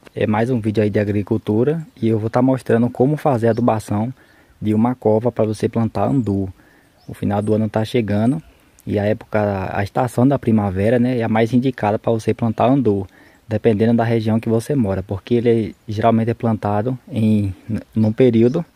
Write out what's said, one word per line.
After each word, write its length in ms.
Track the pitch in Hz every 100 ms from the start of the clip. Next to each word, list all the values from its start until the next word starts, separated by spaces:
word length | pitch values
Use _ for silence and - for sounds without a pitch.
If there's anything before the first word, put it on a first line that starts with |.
| -
é 140 | - 107
mais 200 | 107 117
um 120 | 127
vídeo 200 | 110 107
aí 80 | 104
de 120 | 104
agricultura, 840 | 104 104 101 110 - 107 131 160 151 -
e 60 | 113
eu 140 | 110
vou 100 | 110
tá 100 | 123
mostrando 480 | 131 127 - 113 120
como 280 | - 131 151
fazer 320 | 156 120 113
a 20 |
adubação 640 | 110 120 110 - 104 117 - _ _ _ -
de 100 | 104
uma 220 | 107 120
cova 380 | 123 110 110 120
pra 120 | -
você 240 | 110 110 110
plantar 380 | 113 113 101 104
andu. 420 | 135 104 98 95 - _ _ _ _ -
O 40 |
final 300 | - 101 101
do 100 | 107
ano 160 | 107 110
tá 160 | 110
chegando 560 | 107 127 104 104 113 160 - _ _ _ -
e 100 | 101
a 60 |
época, 760 | 104 113 - 107 104 98 92 95
a 60 |
estação 420 | 101 - 123 -
da 140 | 131 135
primavera, 640 | 123 110 101 92 104 120
né, 180 | 123 123
é 60 |
a 40 | 113
mais 240 | 113 113
indicada 460 | 123 131 - 104 110
pra 140 | -
você 200 | 113 110
plantar 380 | 107 117 107 113
andu, 380 | 139 107 101 90 - - _ -
dependendo 460 | 107 117 104 113
da 100 | 117
região 340 | 117 117 110 110
que 100 | 113
você 280 | 113 - 147
mora, 260 | 101 95
porque 320 | 95 98 -
ele 400 | 120 117 117 104 - -
geralmente 420 | 107 113 113 113
é 40 |
plantado 640 | 113 117 107 104 104 120 127 -
em, 420 | 123 110 107 101 92 - 107 -
num 200 | 113 110
período 520 | 113 127 113 120 160 165